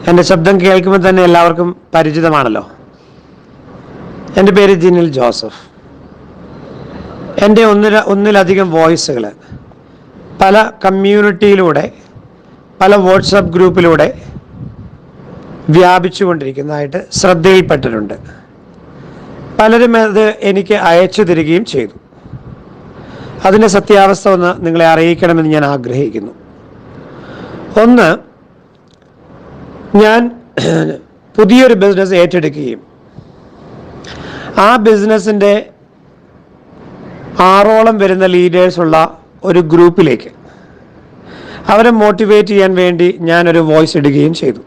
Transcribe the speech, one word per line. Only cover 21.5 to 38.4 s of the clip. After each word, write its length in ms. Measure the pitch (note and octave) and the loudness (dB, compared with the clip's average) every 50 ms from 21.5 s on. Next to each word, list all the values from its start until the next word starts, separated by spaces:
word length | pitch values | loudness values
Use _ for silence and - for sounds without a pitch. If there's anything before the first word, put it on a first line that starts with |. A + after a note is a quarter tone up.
| E3 F3+ A3+ | -2 -2 -2
ചെയ്തു. 320 | - - C#3 A2+ G2+ - - - _ _ - - - - - - - - - - - - - - - - - - - - - - - - - - | -4 -6 -6 -6 -6 -10 -18 -20 _ _ -20 -20 -20 -20 -20 -20 -20 -20 -20 -20 -20 -20 -20 -20 -20 -20 -20 -20 -20 -20 -20 -20 -20 -18 -4 -2
അതിൻ്റെ 220 | F#3+ F#3+ G#3+ A3 G#3+ | 0 2 2 2 2
സത്യാവസ്ഥ 600 | F3+ G3+ G3+ - G#3 G3+ G3 G3 G3 F3+ - G3+ | 0 0 0 2 4 4 4 2 2 0 0 0
ഒന്ന് 380 | F#3+ F3+ F3 F3 F3+ - F#3 | 0 0 0 -2 -4 -4 -6
നിങ്ങളെ 200 | E3 E3 E3+ E3 | -4 -2 0 2
അറിയിക്കണമെന്ന് 640 | E3 E3 D#3+ E3 E3+ E3+ - F#3+ E3+ E3 E3 D#3+ D#3 | 2 2 2 2 0 0 0 0 0 0 0 0 0
ഞാൻ 140 | D#3 D3+ D3 | 0 0 0
ആഗ്രഹിക്കുന്നു. 680 | C#3 C#3+ C3+ A#2+ A#2+ B2 C3 C#3+ A2+ G2+ A2 G2+ - - - - - - - - - - - - - - - - - - - - - - - - - - - - - - G#3+ A3 | -2 -4 -4 -6 -6 -6 -4 -6 -6 -6 -8 -12 -12 -16 -20 -20 -20 -20 -20 -20 -20 -20 -20 -20 -20 -20 -20 -20 -20 -20 -20 -20 -20 -20 -20 -20 -18 -18 -18 -18 -6 -2 0 2
ഒന്ന്, 240 | A#3 B3 A#3+ G3+ D#3+ E3+ - - - _ _ _ _ _ _ _ _ _ _ _ _ _ _ _ _ _ _ - - - - - - - - - - - - - - - G3+ G#3+ | 4 4 4 4 2 0 -2 -8 -16 _ _ _ _ _ _ _ _ _ _ _ _ _ _ _ _ _ _ -20 -20 -20 -20 -20 -20 -20 -20 -20 -20 -20 -20 -18 -2 2 2 2
ഞാൻ 180 | G#3+ A3 A#3 A#3+ A#3+ A#3+ - - - _ - | 4 2 2 0 -2 -6 -12 -20 -12 _ -6
<clears throat> 800 | - E3 E3 E3 D#3+ D#3 D3 C3+ - _ _ _ _ _ _ | -4 -2 -2 -2 -4 -4 -8 -12 -16 _ _ _ _ _ _
പുതിയൊരു 380 | - G#3+ F#3+ A#3+ B3+ C4 B3+ A#3 | 0 2 4 6 4 4 4 4
ബിസിനസ് 400 | F#3+ F#3+ G3+ G3 F3+ G3 F#3 F#3+ | 2 2 0 0 0 -2 0 2
ഏറ്റെടുക്കുകയും 680 | F3 E3+ E3+ F3+ F3+ D#3 D#3 C#3 D3+ C#3+ B2 A2+ G#2+ - _ _ _ _ _ _ - - - - - - - - - - - - - - - - - - - - - - - - - - - - - | 0 0 2 0 -2 -4 -4 -6 -8 -10 -10 -10 -12 -16 _ _ _ _ _ _ -20 -20 -20 -20 -20 -20 -20 -20 -20 -20 -20 -20 -20 -20 -20 -20 -20 -20 -20 -20 -18 -18 -18 -16 -16 -16 -10 -4 0
ആ 180 | F#3+ G#3 A#3+ B3+ G#3 | 2 2 2 2 2
business-ിൻ്റെ 680 | A3+ A3 G#3 G3 A3 A3 G#3+ F3+ A3 G#3 G3+ G3 G3+ G3+ G#3+ - - - _ _ _ _ _ _ _ _ _ _ _ _ - - _ _ _ _ _ - - - - - - - - - - - - - - | 2 2 2 2 0 0 0 0 -2 -2 0 0 0 0 0 -2 -8 -16 _ _ _ _ _ _ _ _ _ _ _ _ -20 -20 _ _ _ _ _ -20 -20 -20 -20 -20 -20 -20 -20 -20 -20 -20 -16 -4 0
ആറോളം 580 | F3 F#3 F#3+ G3 G3+ G#3 A3 A3 A3+ A3+ A3+ G#3 | 2 2 4 4 4 4 4 2 2 2 2 0
വരുന്ന 280 | G3 F#3+ F#3+ F#3 F#3+ | 0 0 0 0 0
ലീഡേഴ്സ് 540 | F#3 F3+ F3+ | 0 2 2